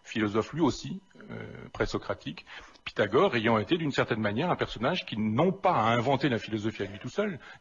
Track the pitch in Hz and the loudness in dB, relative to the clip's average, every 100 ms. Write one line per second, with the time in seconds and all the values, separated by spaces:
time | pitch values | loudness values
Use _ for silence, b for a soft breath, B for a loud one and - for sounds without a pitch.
0 | - 110 104 107 107 147 151 - 135 190 | -8 -2 0 0 -2 2 2 0 -6 -10
1 | _ - - 113 110 120 - - 110 104 | _ -20 -14 -14 -12 -14 -12 -4 -2 -2
2 | - 101 139 165 - B B B - - | -4 -6 -6 -10 -14 B B B -12 -2
3 | 104 123 196 120 110 110 101 175 156 131 | 2 4 4 4 4 2 2 0 0 0
4 | 123 110 107 104 175 135 113 - 123 175 | 0 0 0 0 0 0 -2 -2 -2 -2
5 | - 110 110 110 180 185 185 147 110 120 | -4 -2 0 4 2 4 2 4 4 4
6 | 117 135 151 110 - 110 107 - 98 101 | 4 2 2 0 -2 -2 -2 -4 -6 -6
7 | 123 - 208 160 B B | -8 -4 -4 -4 B B